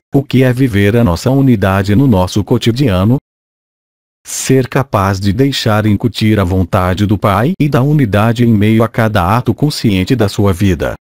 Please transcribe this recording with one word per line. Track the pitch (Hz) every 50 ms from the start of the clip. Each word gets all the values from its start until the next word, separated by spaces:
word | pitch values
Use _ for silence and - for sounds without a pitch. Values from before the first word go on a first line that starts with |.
| - _ -
o | 139 135
que | - - 123
é | 131 127 120
viver | 123 139 123 98 101 101 101 113
a | 117 117
nossa | 90 82 82 - 120
unidade | 135 139 139 131 120 101 101 95 95 98 98 98 104
no | 120 143
nosso | 135 104 90 90 90 - 104 95
cotidiano? | - 127 113 - 117 113 127 151 113 92 90 98 113 127 147 - _ _ _ _ _ _ _ _ _ _ _ _ _ _ _ _ _ _ _ _
Ser | - - - - - 131 131 127 -
capaz | - 139 127 - - 101 95 98 101 92
de | 101 101 92
deixar | 117 139 143 131 - - 117 107 107 107
incutir | 107 101 - - 104 - - 110 107 107 104
a | 98
vontade | 87 95 95 92 - - 95 90 90 92 95 104
do | 95 107
Pai | 92 - 107 95 98 117 160 196 -
e | 147
da | 147 135 120
unidade | 127 147 151 151 131 101 95 101 107 117 113 117 123
em | 117 113
meio | 98 104 107 113 110 117
a |
cada | 110 - - 113 110 107 104 85 92 110
ato | 123 - - 107
consciente | - 143 151 - - - 117 98 92 92 - 135
da | 117 107 95
sua | - - 101 101 90
vida. | 87 104 95 87 73 71 62 55 -